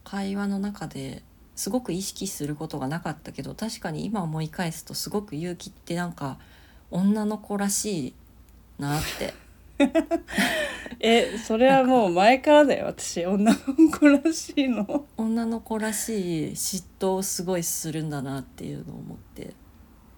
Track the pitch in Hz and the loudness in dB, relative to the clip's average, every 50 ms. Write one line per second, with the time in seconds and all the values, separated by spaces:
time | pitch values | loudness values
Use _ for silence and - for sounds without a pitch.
0 | - - - 196 196 196 196 202 202 202 196 196 196 208 208 - 170 - - 135 | -16 -10 -8 -6 -4 -4 -4 -4 -2 -2 -2 -2 -4 -6 -6 -8 -10 -10 -10 -10
1 | 135 135 - - - - _ - - - - - - 202 202 254 247 - 165 185 | -10 -10 -10 -12 -16 -20 _ -20 -20 -20 -12 -8 -6 -2 -2 -4 -2 -2 -4 -4
2 | 196 - - - 196 190 - - 147 143 151 147 160 156 - 143 131 131 156 170 | -4 -6 -8 -8 -8 -8 -6 -6 -6 -6 -6 -6 -8 -8 -6 -6 -4 -4 -4 -4
3 | - 180 151 - - - - - 135 135 - - 214 226 - - - 180 156 151 | -6 -6 -8 -8 -12 -16 -14 -12 -12 -12 -8 -8 -8 -8 -8 -6 -8 -6 -6 -4
4 | 151 196 226 208 170 156 156 160 160 156 - - 180 160 165 - - - 151 - | -6 -4 -4 -4 -4 -4 -4 -4 -6 -6 -4 -4 -4 -4 -4 -8 -12 -12 -10 -8
5 | - 165 - 208 208 - 143 147 165 180 175 175 - - - - - - 170 170 | -8 -4 -4 -6 -6 -6 -8 -8 -6 -6 -8 -10 -12 -18 -18 -18 -10 -6 -4 -4
6 | 175 175 165 - - 135 - - - - - - - - - - _ - - 175 | -4 -6 -6 -8 -8 -8 -8 -10 -16 -20 -20 -20 -20 -20 -20 -20 _ -6 -2 2
7 | 190 202 208 220 214 208 214 202 208 - 202 202 202 202 202 - - 214 196 160 | 4 4 4 4 2 -2 -2 -4 -6 -6 -4 -2 -2 0 -2 -2 -2 -2 -2 -4
8 | 127 - - - - - - - - _ - - - - - - 143 143 147 156 | -4 -6 -10 -14 -20 -20 -20 -20 -20 _ -20 -20 -20 -20 -12 -8 -4 -2 -2 -2
9 | - - - - - - - - - - - - - - - - 285 277 - 320 | -2 -4 -6 -6 -8 -8 -10 -12 -18 -20 -20 -20 -20 -10 0 2 2 4 4 0
10 | 320 - 339 339 - - - - - - - 622 605 571 - - - - - - | 0 0 -2 -4 -4 -4 -2 0 0 0 0 -2 -2 -4 -6 -10 -12 -14 -10 -2
11 | - 226 226 233 180 - 190 214 - - 220 220 247 262 269 269 262 254 262 247 | 2 4 6 6 4 2 -2 -8 -4 -2 2 4 6 8 8 6 6 6 6 6
12 | 220 180 170 175 196 220 262 262 - 302 294 294 302 262 175 - - 151 - - | 6 4 4 6 6 6 6 6 6 8 8 8 8 8 4 0 0 -4 -6 -8
13 | - - - 180 170 180 202 196 208 226 - - - - 262 320 320 311 - - | -8 -8 -4 -4 -2 0 2 2 4 4 4 2 0 -4 6 6 6 6 6 6
14 | 302 294 285 277 - 330 320 - - - - 294 269 262 233 208 202 - - 285 | 6 8 8 8 4 2 0 -2 -6 -6 -2 0 0 0 0 -2 -2 -2 -2 -4
15 | 285 - - - 220 220 226 233 233 226 233 226 - - 226 220 214 220 214 214 | -4 -6 -8 -4 -2 -2 0 0 0 -2 -4 -4 -4 -4 -4 -2 -2 -2 -2 -4
16 | - - 226 208 185 175 170 156 151 - - - - - - 185 - - - - | -4 -4 -2 -2 -2 -2 -2 -2 -2 -4 -4 -6 -6 -4 -6 -6 -8 -10 -8 -4
17 | 190 190 190 185 190 196 - - 175 180 185 175 170 - - - - 160 147 160 | -2 0 0 0 -2 -4 -4 -4 -2 -2 -2 -2 -2 -2 -4 -4 -6 -4 -4 -4
18 | 156 156 147 143 131 139 139 135 123 - - - - 147 143 139 - - - - | -4 -4 -4 -6 -6 -6 -6 -8 -8 -10 -14 -12 -10 -10 -10 -10 -12 -12 -14 -14
19 | - - - - - - - - - - - - - - - - - - - - | -14 -14 -14 -16 -18 -20 -16 -16 -14 -14 -16 -20 -20 -20 -20 -20 -20 -20 -20 -20
20 | - - - | -20 -20 -20